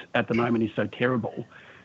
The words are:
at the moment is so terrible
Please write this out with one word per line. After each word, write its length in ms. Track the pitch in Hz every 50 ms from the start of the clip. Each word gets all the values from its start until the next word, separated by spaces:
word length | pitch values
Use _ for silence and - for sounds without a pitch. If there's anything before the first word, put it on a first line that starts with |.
| - - -
at 140 | 120 113 -
the 80 | 120
moment 280 | 117 120 120 117 113 113
is 80 | 104 -
so 100 | - 107
terrible 600 | 101 - - 123 123 127 120 107 - - - 117 - - - - - - - -